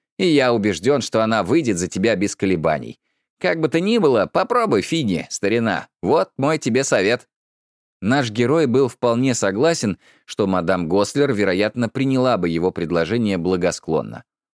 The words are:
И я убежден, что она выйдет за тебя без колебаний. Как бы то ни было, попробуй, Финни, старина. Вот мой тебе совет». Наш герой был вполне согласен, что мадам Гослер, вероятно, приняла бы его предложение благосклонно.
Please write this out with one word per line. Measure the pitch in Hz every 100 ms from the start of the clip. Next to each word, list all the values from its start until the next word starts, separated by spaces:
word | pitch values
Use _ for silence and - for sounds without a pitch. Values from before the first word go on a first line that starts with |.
| _ -
И | 185
я | 147 127
убежден, | 120 104 85 107 143
что | - 110
она | 110 113
выйдет | 90 160 127 90
за | 90
тебя | 95 107 101
без | 98 -
колебаний. | 95 90 78 76 57 - _ _ _ _
Как | 185 170
бы | 156
то | 165
ни | 190 233
было, | 160 117 92
попробуй, | 170 190 247 220 104
Финни, | - 113 117 82 -
старина. | - 98 117 113 85 - _
Вот | 87 151 190 -
мой | 135 160
тебе | 139 120 135
совет». | 117 98 123 - _ _ _ _ _ _ _
Наш | 95 139 120
герой | 107 120 160 139
был | 127 131
вполне | - 123 117 131 120
согласен, | 98 98 160 165 110 85 _ _ -
что | - 98
мадам | 92 85 92 82
Гослер, | 95 101 147 143
вероятно, | 104 98 92 104 123 117
приняла | - 135 131 127 107
бы | 90
его | 82 90
предложение | 85 82 85 80 117 107 95
благосклонно. | 85 92 87 - - 78 53 58 - _ _